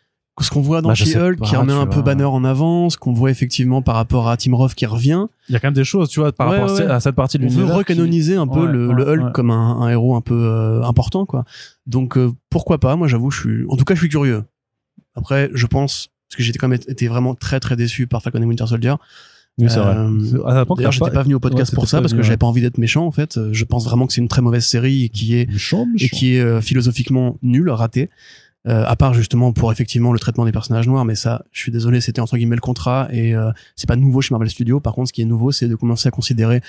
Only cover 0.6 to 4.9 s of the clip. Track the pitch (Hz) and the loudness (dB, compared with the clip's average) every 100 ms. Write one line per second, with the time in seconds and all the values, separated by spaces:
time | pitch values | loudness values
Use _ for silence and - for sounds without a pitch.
0.6 | 139 165 160 113 - 160 180 180 107 131 | 0 0 2 2 2 2 0 0 0 0
1.6 | 131 139 135 117 139 139 139 131 127 131 | 2 2 0 0 2 2 0 0 0 2
2.6 | 160 170 175 - 127 117 135 127 123 - | 0 2 0 -2 -2 0 0 0 -2 0
3.6 | 127 131 127 113 113 131 117 120 127 123 | 0 2 2 0 0 0 0 0 0 2
4.6 | 131 - 113 | 2 0 -4